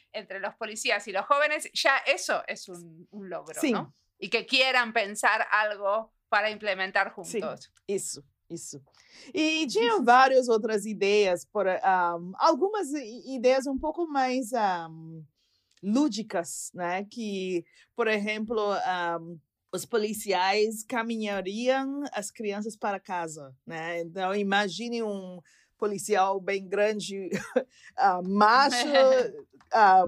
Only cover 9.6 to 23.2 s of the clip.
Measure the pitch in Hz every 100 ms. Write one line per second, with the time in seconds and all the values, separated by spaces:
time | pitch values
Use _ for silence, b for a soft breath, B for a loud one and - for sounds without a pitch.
9.6 | 294 392 466 415 233 247 269 262 247 226
10.6 | 220 214 220 214 196 208 196 175 - 214
11.6 | 190 185 190 185 175 170 180 - 320 285
12.6 | 392 427 277 294 214 240 254 262 247 269
13.6 | 269 262 311 - 330 277 254 254 220 240
14.6 | 202 175 165 160 160 160 151 _ _ _
15.6 | _ _ 196 240 302 202 220 185 170 -
16.6 | - 180 175 185 202 240 214 196 185 170
17.6 | - b b - 220 214 208 214 220 220
18.6 | 208 196 180 180 170 170 165 165 _ _
19.6 | _ 185 - 233 214 214 208 180 190 208
20.6 | 220 220 - 240 226 226 208 196 185 208
21.6 | 247 269 269 277 285 208 202 - 208 202
22.6 | 214 214 220 196 - 180